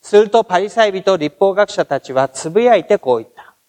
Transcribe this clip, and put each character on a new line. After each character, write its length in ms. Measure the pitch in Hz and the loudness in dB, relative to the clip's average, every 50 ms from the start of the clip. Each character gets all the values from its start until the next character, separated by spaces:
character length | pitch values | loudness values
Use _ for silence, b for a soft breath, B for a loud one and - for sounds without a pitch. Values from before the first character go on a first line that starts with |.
| _ | _
す 120 | - - | 2 2
る 140 | 208 220 208 | 2 2 4
と 140 | - 220 - | 2 0 0
パ 160 | - 185 180 | 0 -2 -2
リ 100 | 196 208 | -2 -2
サ 160 | - 226 226 | -2 0 0
イ 60 | 208 | 0
人、 260 | 190 190 180 196 190 | -2 -4 -2 -2 -2
律 180 | 175 151 147 - _ | 0 -2 -6 -2 _
法 160 | 196 196 190 | -2 0 2
学 160 | 190 208 - | 0 -2 -2
者 120 | - - 160 | -2 -4 -4
た 160 | _ 143 135 | _ -4 -6
ち 140 | _ - 131 | _ -4 -2
は 140 | 131 135 | -2 -2
つ 240 | 135 - - - 160 | -2 -4 -10 -12 -4
ぶ 100 | 165 208 | -2 0
や 140 | 240 247 233 | 2 2 2
い 100 | 190 - | 2 2
て 140 | - 208 185 | 0 -2 -2
こ 160 | - 131 123 | 0 -2 -2
う 20 | |
言 80 | 113 113 | -2 -2
っ 40 | _ _ | _ _
た。 200 | - - - _ _ _ | -20 -20 -20 _ _ _